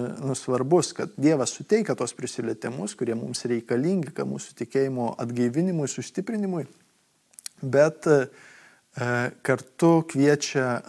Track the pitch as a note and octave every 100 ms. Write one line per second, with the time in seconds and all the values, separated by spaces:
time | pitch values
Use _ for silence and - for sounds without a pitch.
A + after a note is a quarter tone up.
0 | B2 - C3+ B2+ - B2 C3 F3 - -
1 | - - C#3+ D3+ A#2+ - - A3 G#3+ B2
2 | B2 - B2 - A2+ A2 A#2 C3 G3+ -
3 | A#2 A2+ C3 B2 A#2+ A#2 - A#2+ D#3 F#3+
4 | C3+ - C3+ C#3 - - B2 C3+ C3+ B2+
5 | A#2 - A#2+ A#2+ A#2+ C3+ F#3 E3+ C3+ -
6 | - - G3+ A3 G3 F3 C3 _ _ _
7 | _ _ _ - - - C3+ C3+ D#3 D#3
8 | E3 C#3+ B2+ - - - - _ _ -
9 | A#2+ B2 A#2+ - - C3 - - E3+ E3
10 | D#3+ C3+ C#3+ C#3+ - C#3+ B2+ A#2+